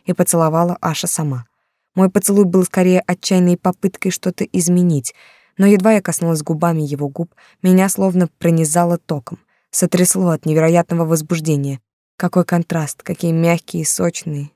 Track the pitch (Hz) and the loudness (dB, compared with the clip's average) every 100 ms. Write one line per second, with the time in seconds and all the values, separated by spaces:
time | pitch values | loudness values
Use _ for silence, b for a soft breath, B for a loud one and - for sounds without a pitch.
0 | - 175 175 170 160 160 175 170 - 156 | -6 -2 0 2 2 2 0 -2 -4 -4
1 | 175 - 151 127 117 _ _ _ _ - | -6 -4 -4 -6 -10 _ _ _ _ 0
2 | 190 196 - 202 190 185 180 - 185 180 | 0 2 2 2 4 2 0 2 2 2
3 | - 180 - 185 180 175 185 180 190 - | 0 -4 0 2 2 2 -2 -2 -4 -4
4 | 190 - 185 - - 185 170 180 180 147 | -6 -4 -6 -6 -4 -2 0 2 2 0
5 | 123 b b b b - 196 202 208 214 | -4 b b b b 0 4 4 4 2
6 | 180 165 165 160 147 156 170 160 147 143 | 0 -2 -2 -2 -2 -2 0 0 -2 -4
7 | 143 139 170 b b b 185 185 196 - | -6 -6 -10 b b b 2 4 4 0
8 | 190 180 175 - 170 165 156 175 175 175 | 0 0 -2 -2 0 0 0 0 0 -2
9 | - 147 - - _ _ _ - 180 175 | -4 -8 -8 -16 _ _ _ -2 0 2
10 | 180 190 180 156 160 156 160 170 170 170 | 2 2 0 0 0 2 4 2 2 -2
11 | 160 165 156 165 156 147 139 135 _ _ | 0 -2 -2 -4 -2 -2 -2 -8 _ _
12 | _ - 180 185 170 175 170 170 147 - | _ -6 -2 -2 0 -2 -2 -4 -6 -8
13 | - 170 170 165 170 170 - 170 151 - | -10 -6 -2 0 2 0 -4 -6 -4 -2
14 | 180 - 165 143 143 | -4 -4 -8 -8 -10